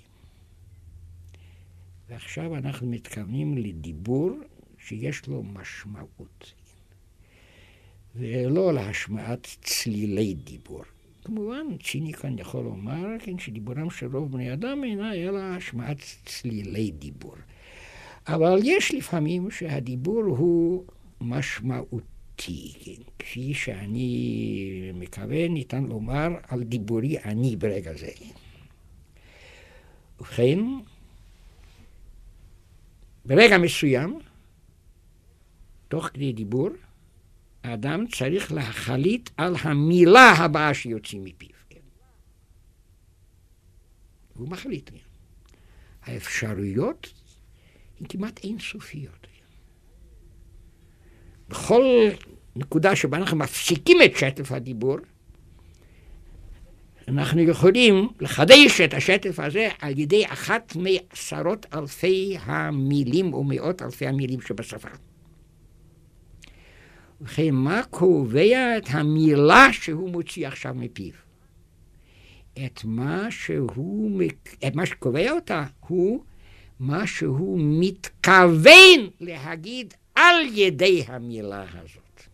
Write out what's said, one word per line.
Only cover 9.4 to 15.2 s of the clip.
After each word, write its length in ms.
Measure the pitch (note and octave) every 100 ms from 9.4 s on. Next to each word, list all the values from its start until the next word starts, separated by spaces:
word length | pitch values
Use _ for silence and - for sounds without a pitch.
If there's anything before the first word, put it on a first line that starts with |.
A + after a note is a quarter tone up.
| - -
צלילי 720 | - - A#2 G#2 G#2 G2 G#2+
דיבור. 500 | E2+ - F#2 - - - _ _ _
כמובן, 540 | - G#3+ G#3 C4 D#4 D#3+
ציני 300 | - C#3+ D#3
כאן 260 | D3 C#3 B2
יכול 240 | - B2+
לומר, 440 | A#2 G2 G#2 D3+ G3 A3+
כן, 200 | A3 F3+
שדיבורם 500 | - A2 A2 B2+ D#3+
של 260 | - B2 C3
רוב 160 | D3+
בני 220 | B2+ B2
אדם 300 | C#3 A#3+ C#4+
אינה 320 | B3+ G3+ A3
אלא 240 | F#3+